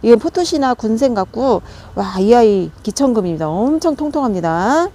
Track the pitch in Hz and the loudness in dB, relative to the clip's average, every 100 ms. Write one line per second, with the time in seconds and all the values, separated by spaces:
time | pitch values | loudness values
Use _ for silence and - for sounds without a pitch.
0 | 214 233 311 359 349 311 269 240 220 220 | 6 4 4 -2 -2 -2 -2 -2 -2 0
1 | 277 220 185 - 262 208 - - - - | 0 0 -4 -2 0 0 -2 -20 -12 -8
2 | 196 190 196 240 220 196 165 - - - | -6 0 4 6 6 2 -2 -8 -10 -2
3 | 269 226 180 160 156 170 247 311 330 285 | 0 0 -2 -4 -4 -2 -2 0 -2 -4
4 | 302 294 262 190 170 165 196 294 359 | -4 -4 -2 -2 -2 -2 0 0 -2